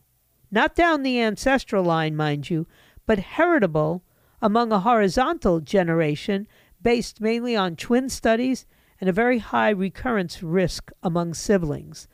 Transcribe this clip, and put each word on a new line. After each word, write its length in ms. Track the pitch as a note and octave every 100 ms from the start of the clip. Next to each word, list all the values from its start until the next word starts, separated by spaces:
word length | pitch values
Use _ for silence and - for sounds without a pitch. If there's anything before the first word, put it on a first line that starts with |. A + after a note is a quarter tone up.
| _ _ _ _ _
Not 240 | G#3 D4+ -
down 260 | E4+ D4+
the 180 | C4 B3
ancestral 640 | A3+ G3+ C4 C4+ - G3+
line, 320 | F3 E3 D#3 D#3
mind 360 | D3+ D3 C#3
you, 160 | D#3+ E3 _ _ - -
but 100 | G#3
heritable 880 | - - F4 D#4 F#3 D#3 D#3 F3+ - _ _ _
among 280 | G#3+ A3+ A#3
a 100 | G#3
horizontal 800 | G3+ A#3 G3 B3+ C4 E4+ G3 E3
generation 880 | D3+ G3 E3+ E3 D3+ D3+ - G3 G#3+ _ _ _
based 400 | A#3 A#3+ - -
mainly 360 | G#3+ A#3 B3 A3
on 200 | F#3 E3
twin 340 | - B3 C4+
studies 580 | - A#3+ A3+ B3+ B3+ - _ _ _
and 100 | F#3+
a 40 |
very 260 | F3+ A#3+ B3
high 320 | - A#3+ A3
recurrence 720 | G3 F#3+ - B3+ A3 F3 -
risk 480 | E3 F#3 F3+ - - -
among 320 | F#3+ E3+ E3+
siblings, 760 | D#3 - G3 D#3 C#3 D#3 D#3+ -